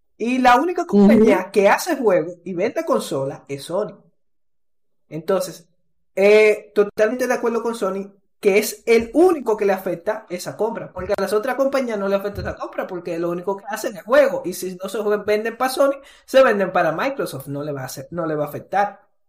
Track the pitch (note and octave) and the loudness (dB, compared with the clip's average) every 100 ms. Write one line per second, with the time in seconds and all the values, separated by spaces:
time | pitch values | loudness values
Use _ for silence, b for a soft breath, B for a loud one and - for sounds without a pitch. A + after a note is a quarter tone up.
0 | _ _ A3+ B3+ B3 B3 E4+ F4 F4 G3+ | _ _ -4 2 4 4 2 -2 0 4
1 | G3+ G#3+ A3 F#3+ F#3 G#3+ G3 C4+ - C#4+ | 6 8 6 4 2 2 4 2 0 0
2 | A3+ F3 D#3 F3 F3+ F3 G#3+ E4 E4 A#3 | 2 2 0 -8 -10 -4 -4 -4 -2 -2
3 | - D3 C3+ - _ C#3 - F3 G3 - | -2 -4 -6 -8 _ -12 -6 -6 -6 -10
4 | _ _ _ _ _ _ _ _ _ _ | _ _ _ _ _ _ _ _ _ _
5 | _ D#3 E3 F#3+ F3+ - _ _ _ _ | _ -12 -2 -2 -2 -10 _ _ _ _
6 | _ - G3 G#3+ G#3+ G#3 - - G3+ - | _ 0 6 6 6 2 -2 -2 -2 2
7 | G#3+ B3+ B3 B3 A#3+ A3+ A#3 A3+ F#3+ G3 | 0 0 -2 -2 -2 -2 -4 -4 -4 -4
8 | G3 _ _ _ G#3 G3 A3 - - A#3 | -10 _ _ _ 2 2 0 -6 2 2
9 | A#3 C#4+ F4+ D#4+ A#3 G#3+ G3+ F#3+ F#3+ F3 | 4 4 4 4 -2 0 0 0 -2 -6
10 | - G#3+ - F3+ F3 - G#3+ G3+ E3 - | -4 -6 -8 -10 -10 -4 -4 -4 -12 -12
11 | F#3 G3 F#3+ G#3 B3+ C4 C4+ C#4 B3 G#3+ | -4 -2 0 -2 -2 -2 0 0 -2 -4
12 | G3 G3 G3+ G3+ E3+ D#3 D#4+ - B3 F3+ | -2 -2 -2 -8 -10 -8 -10 -8 -8 -8
13 | F3 E3+ E3+ F3 F3+ G3 - A3 D#4 G3 | -8 -4 -4 -4 -4 -6 -6 -8 -6 -8
14 | G3+ C4+ C4+ E3+ E3 F#3 F#3 F3+ G3+ A3+ | 0 4 4 0 -6 -8 -10 -10 -8 -4
15 | G#3 G#3 G3 G#3+ A3+ A3+ B3+ - C#4 - | -2 -2 0 -2 -2 -4 -4 0 0 0
16 | b b _ C4 B3+ G3+ F#3 F#3 E3 D#3 | b b _ 4 6 4 0 2 0 0
17 | B3 C4+ E3+ C3+ C#3+ C#3+ D3+ C#3 C3 - | -4 -4 -6 -6 -10 -8 -8 -8 -10 -12
18 | - E3+ D#3+ D3+ D3 C#3 - F#3 G3+ G3+ | -12 -6 -4 -4 -4 -8 -4 -2 -2 -4
19 | _ _ | _ _